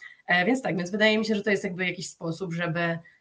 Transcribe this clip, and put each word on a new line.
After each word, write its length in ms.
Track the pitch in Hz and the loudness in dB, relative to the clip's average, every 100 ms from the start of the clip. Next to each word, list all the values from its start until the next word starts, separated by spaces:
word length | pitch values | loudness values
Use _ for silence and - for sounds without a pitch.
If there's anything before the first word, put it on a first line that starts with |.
| - - - | -20 -12 -2
E, 160 | 180 180 | 2 2
więc 160 | 262 | 2
tak, 160 | - 190 | 0 -2
więc 140 | 175 | -2
wydaje 260 | 208 214 214 | 2 4 4
mi 80 | 214 | 2
się, 100 | 208 | 0
że 80 | |
to 60 | 214 | 2
jest 140 | 196 | 0
jakby 220 | 202 175 185 | 0 -2 -4
jakiś 240 | 180 - | -4 -6
sposób, 440 | - 170 165 185 | -6 -6 -4 -4
żeby, 460 | 165 170 165 170 170 - _ | -4 -2 0 0 -2 -8 _